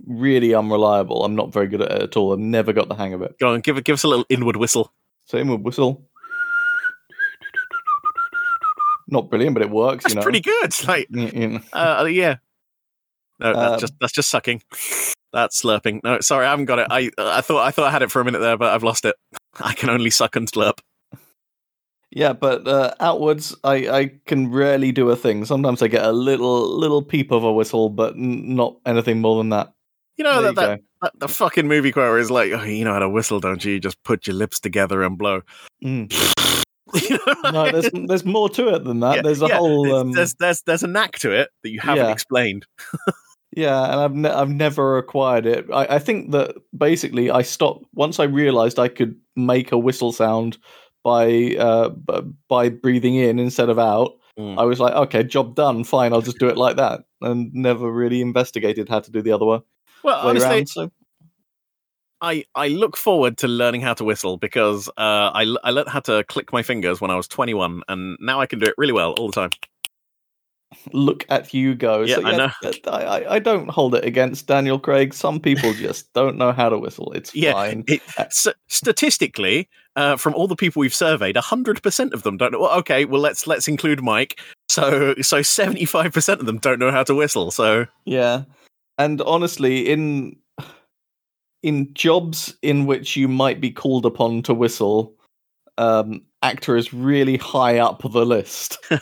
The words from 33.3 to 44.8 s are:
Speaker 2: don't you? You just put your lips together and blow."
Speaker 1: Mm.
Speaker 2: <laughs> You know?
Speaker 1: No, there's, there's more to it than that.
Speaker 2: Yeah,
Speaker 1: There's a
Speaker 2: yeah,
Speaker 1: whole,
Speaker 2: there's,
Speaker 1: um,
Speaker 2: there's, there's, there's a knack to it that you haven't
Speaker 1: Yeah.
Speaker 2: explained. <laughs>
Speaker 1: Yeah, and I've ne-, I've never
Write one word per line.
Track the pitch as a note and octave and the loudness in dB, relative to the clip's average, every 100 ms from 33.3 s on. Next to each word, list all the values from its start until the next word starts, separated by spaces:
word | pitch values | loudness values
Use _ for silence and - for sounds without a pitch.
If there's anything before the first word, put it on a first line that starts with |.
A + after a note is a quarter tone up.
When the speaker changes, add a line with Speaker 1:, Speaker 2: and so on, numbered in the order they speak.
| G2+ | -2
Speaker 2:
don't | F#2 F#2 | -2 -4
you? | G2+ | -4
You | G2 | -4
just | F#2+ - | -4 -6
put | - A2+ - | -4 -2 -2
your | F#2+ | -4
lips | G#2+ - | -4 -6
together | G2+ G2 G2 F#2+ | -4 -2 0 0
and | F#2 F#2 | -2 -2
blow." | G2+ F#2+ - - - _ | -2 -4 -6 -20 -20 _
Speaker 1:
Mm. | C3 C3 G2+ | -6 -6 -4
Speaker 2:
<laughs> | - - - - - - _ _ | -2 0 0 0 0 -4 _ _
You | E3+ G#3 C4+ - | -2 0 -2 0
know? | D4 D4+ | -2 0
Speaker 1:
No, | D#3 D3+ | 0 0
there's, | E3 E3 | 2 0
there's | F3+ F3+ F#3 F#3 | -2 -2 -2 0
more | G#3+ G3+ | 0 0
to | - B3 F3 | 0 0 0
it | |
than | B2+ A#2 | -2 -2
that. | B2 D3 | 0 2
Speaker 2:
Yeah, | |
Speaker 1:
There's | D3+ C#3+ | 2 2
a | D#3 | 2
Speaker 2:
yeah, | D#3 | 4
Speaker 1:
whole, | E3 D3 | 4 4
Speaker 2:
there's, | C#3+ C3+ | 4 2
Speaker 1:
um, | B2+ | 2
Speaker 2:
there's, | B2+ E3+ - | 0 0 2
there's, | F3 E3+ | 0 0
there's | - E3 | 0 -2
a | F3+ | 0
knack | G3+ G#3+ - | 0 -2 -2
to | A#2+ | 0
it | G#2 C#3 _ | 2 0 _
that | A2 | -10
you | G#2+ | -6
haven't | D3 C#3 A#2 | 0 2 2
Speaker 1:
Yeah. | |
Speaker 2:
explained. | G#2+ - B2 A#2 G2 - - - | 0 -2 0 0 -4 -12 -20 -14
<laughs> | - - - _ _ _ | -8 -6 -6 _ _ _
Speaker 1:
Yeah, | - D3+ C3+ | -4 0 2
and | C3 C#3+ | 0 0
I've | C#3+ C#3 | 0 0
ne-, | D3+ | 0
I've | - C#3 | 0 0
never | C#3+ D3+ D3 | 0 0 0